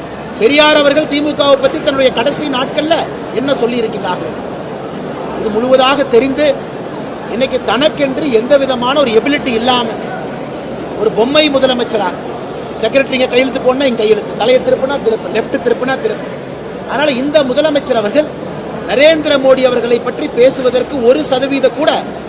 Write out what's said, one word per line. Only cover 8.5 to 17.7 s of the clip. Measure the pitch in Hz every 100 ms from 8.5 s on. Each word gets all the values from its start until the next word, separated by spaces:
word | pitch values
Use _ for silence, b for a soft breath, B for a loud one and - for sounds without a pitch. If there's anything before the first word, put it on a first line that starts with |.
| 285
விதமான | 262 247 247 294
ஒரு | 262 220
எபிலிட்டி | 277 285 269 226
இல்லாம | 247 247 233 - - - - - - - - - - -
ஒரு | 208 180
பொம்மை | 247 302 302 269
முதலமைச்சராக, | 262 247 233 220 180 - - - - - - -
செக்ரட்டரிங்க | 220 269 269 254 254
கையெழுத்து | 247 262 254 247
போனா | 254 277
இங்க | 226
கையெழுத்து, | 214 208 - -
தலையை | 220 254 247
திருப்பினா | - 262 277 226
திருப்பு, | 220 180 214
லெஃப்ட் | - 277 247
திருப்பினா | - 254 262
திருப்பு. | 214 202 - - - - - - -
அதனால | 240 302 240
இந்த | 285 302 262
முதலமைச்சர் | 254 311